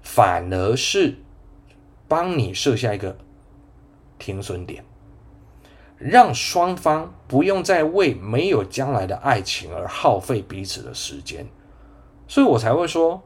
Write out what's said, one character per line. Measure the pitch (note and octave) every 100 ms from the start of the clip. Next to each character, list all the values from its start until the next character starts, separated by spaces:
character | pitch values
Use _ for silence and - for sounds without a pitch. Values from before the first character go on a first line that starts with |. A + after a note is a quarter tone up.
反 | - - G2 F2 F2+
而 | F#2 F#2+ E3
是 | - G3 D#3+ - - - - - - - - - -
帮 | D#3 F3+ E3
你 | G2
设 | F#2+ C#3+ A2+
下 | A#2
一 | G2+
个 | F#2+ - - - _ - - - - _ - -
停 | - F#2+
损 | F#2+ F2+ E2+
点， | - - - - - - - - - - - - -
让 | C#3 A#3+ G#3+
双 | B2 - F3 F3 F3+
方 | D#3+ D#3 E3 - -
不 | C3
用 | F#3 G3
再 | F3+ F3+
为 | D#3 F#3+ E3+
没 | F2 G2+ A#2+ F#3
有 | C#3
将 | F#2+ - C3+
来 | B2 F#2
的 | F#2+
爱 | C3+ A2+
情 | F#2+ - -
而 | F2 F2+
耗 | - D3+ G2+
费 | - A#2
彼 | - G2
此 | G2 -
的 | -
时 | - - C#2+
间。 | - D2 - - - - - - - - -
所 | -
以 | C4
我 | A#2+
才 | A2+
会 | C#3+ E3+
说 | E3 E3 F#3